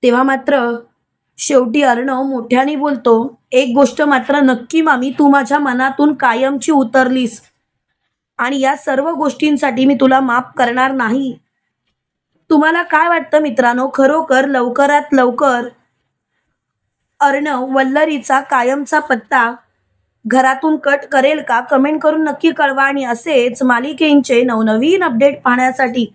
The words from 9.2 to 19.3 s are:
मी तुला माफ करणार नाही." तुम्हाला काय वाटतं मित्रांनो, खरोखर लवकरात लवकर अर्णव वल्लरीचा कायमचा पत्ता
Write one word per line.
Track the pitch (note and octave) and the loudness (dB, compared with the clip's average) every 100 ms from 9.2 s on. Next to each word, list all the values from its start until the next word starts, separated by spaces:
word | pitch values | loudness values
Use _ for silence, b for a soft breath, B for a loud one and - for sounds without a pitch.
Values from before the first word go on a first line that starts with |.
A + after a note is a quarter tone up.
| D4 B3+ D4+ C#4+ C#4 A#3+ C4 | -4 -2 -2 0 -2 0 0
मी | C#4 | 2
तुला | C4 C4 | 4 4
माफ | C4+ A#3+ B3 - | 2 -2 -4 -2
करणार | B3 B3 C4 | -2 0 -2
नाही." | C4+ A3+ B3 C4+ - _ _ _ _ _ _ _ _ _ _ _ | -2 -2 -2 -4 -10 _ _ _ _ _ _ _ _ _ _ _
तुम्हाला | D#4 D#4 E4+ | 2 2 0
काय | E4+ D4+ E4+ | 0 0 2
वाटतं | E4+ C4+ D4+ | 0 0 0
मित्रांनो, | D4+ A#3 A#3+ A#3+ B3+ | 0 0 0 0 -4
खरोखर | B3 C4+ D#4 D#4+ C4 C#4 | 2 2 2 0 0 2
लवकरात | C4+ B3 A#3+ C#4+ D4 D4 | 0 -2 0 2 2 2
लवकर | C4+ B3 A#3+ C#4 B3 A#3+ _ _ _ _ _ _ _ _ _ _ _ _ _ _ _ | 2 2 2 0 0 -4 _ _ _ _ _ _ _ _ _ _ _ _ _ _ _
अर्णव | C#4+ C#4 D4+ C4+ C4 C4+ | 0 0 -2 -4 -2 -2
वल्लरीचा | C4 C#4 D#4 D4 A3 C4+ | 0 0 0 -2 -2 -2
कायमचा | C4+ C4+ A#3+ C4+ C#4 D#4 | 0 -2 0 -2 -2 -4
पत्ता | D4+ B3 - | -2 -6 -2